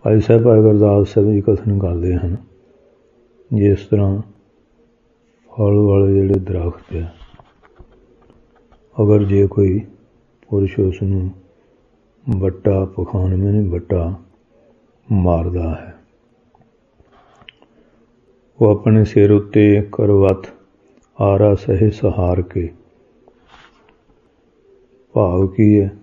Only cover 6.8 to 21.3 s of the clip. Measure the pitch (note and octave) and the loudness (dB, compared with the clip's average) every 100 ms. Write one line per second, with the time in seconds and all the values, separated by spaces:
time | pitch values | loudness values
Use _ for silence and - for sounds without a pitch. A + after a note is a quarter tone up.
6.8 | - E2+ E2 - - _ _ _ _ _ | -12 -10 -10 -14 -20 _ _ _ _ _
7.8 | - _ _ _ _ _ _ _ _ _ | -20 _ _ _ _ _ _ _ _ _
8.8 | _ - G#2 G#2+ G2 G2 G2 - G2 F#2+ | _ -2 2 2 2 0 0 0 0 -2
9.8 | - _ _ _ _ _ _ G2+ G2 - | -8 _ _ _ _ _ _ -4 -4 -2
10.8 | F#2+ F2+ G2 F#2+ F#2 F2+ _ _ _ _ | -4 -4 -6 -4 -6 -10 _ _ _ _
11.8 | _ _ _ _ - G2+ F#2+ - - G2 | _ _ _ _ -8 -4 -4 -4 -2 -2
12.8 | F#2+ - F2+ G2+ F#2 F#2 G2+ G#2 G2+ E2+ | -4 -8 -6 -4 -2 -2 -2 -2 -2 -6
13.8 | - F#2+ E2+ F#2+ - _ _ _ _ _ | -4 -4 -4 -10 -16 _ _ _ _ _
14.8 | _ _ _ G#2 F2+ E2+ E2+ F2+ E2 D#2 | _ _ _ -2 0 0 -2 -6 -6 -8
15.8 | - - _ _ _ _ _ _ _ _ | -14 -20 _ _ _ _ _ _ _ _
16.8 | _ _ _ _ _ _ - _ _ _ | _ _ _ _ _ _ -20 _ _ _
17.8 | _ _ _ _ _ _ _ _ A2+ G#2 | _ _ _ _ _ _ _ _ 2 2
18.8 | A#2 A2 G#2 - G2+ G#2 G2+ G#2+ G#2 G2+ | 2 2 2 2 4 2 2 2 4 4
19.8 | G#2 - G#2 G2+ G2 F#2 - - _ _ | 0 -4 0 2 2 0 -6 -20 _ _
20.8 | _ _ _ _ G2+ | _ _ _ _ 0